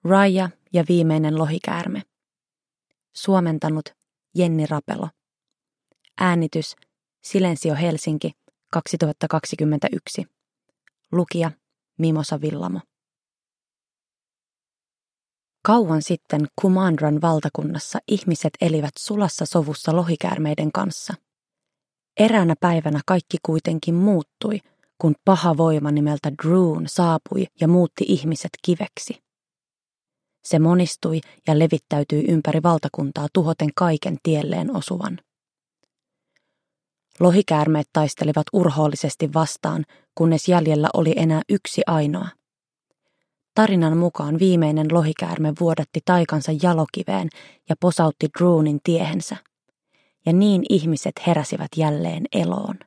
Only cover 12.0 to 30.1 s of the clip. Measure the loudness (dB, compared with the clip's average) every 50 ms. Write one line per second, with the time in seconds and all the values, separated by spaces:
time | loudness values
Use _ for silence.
12 | 0 2 2 0 -2 -4 -6 -4 -4 -6 -6 -6 -6 -6 -6 -8 -10 _ _ _
13 | _ _ _ _ _ _ _ _ _ _ _ _ _ _ _ _ _ _ _ _
14 | _ _ _ _ _ _ _ _ _ _ _ _ _ _ _ _ _ _ _ _
15 | _ _ _ _ _ _ _ _ _ _ _ _ _ 4 4 6 6 4 0 0
16 | 0 -2 -4 -4 _ _ -2 -2 -2 -4 _ -2 0 2 2 2 2 0 0 0
17 | 0 0 0 2 2 2 0 0 -2 -4 _ -4 -6 -6 -6 -8 -10 -8 -8 -8
18 | _ -2 -4 -2 0 -2 -2 0 -2 -6 -2 0 0 0 0 0 -2 -4 _ -12
19 | -8 -4 -2 -2 -2 -2 -2 -4 -8 0 0 0 0 0 -6 -6 -2 0 0 0
20 | 0 0 -2 -2 -2 -4 -2 -2 -2 -2 -2 -2 -2 -2 -2 -2 -4 -4 -6 -10
21 | -12 -12 -14 -14 _ _ _ _ _ _ _ _ _ _ _ _ _ _ _ _
22 | _ _ _ 2 2 4 4 4 4 4 2 _ 2 2 2 2 0 0 -2 -2
23 | 0 0 -2 -2 0 _ -8 -6 -4 -2 -2 -2 _ -2 -4 -2 -2 0 2 2
24 | 4 4 2 2 0 _ _ _ -6 -6 -6 -6 _ _ _ _ _ _ _ _
25 | 0 0 0 _ _ 2 2 4 2 0 2 2 2 2 2 0 0 0 0 0
26 | 0 0 -2 -2 -4 -8 -8 -4 0 2 4 4 4 2 0 -2 -6 -4 -2 0
27 | 2 2 2 0 _ -4 -4 -4 -4 -6 _ _ 2 4 6 4 4 2 _ -4
28 | 0 0 0 0 0 -4 -6 -4 -8 -12 -12 -6 -2 -2 -2 -2 -4 -10 _ -16
29 | -14 -14 -14 _ _ _ _ _ _ _ _ _ _ _ _ _ _ _ _ _
30 | _ _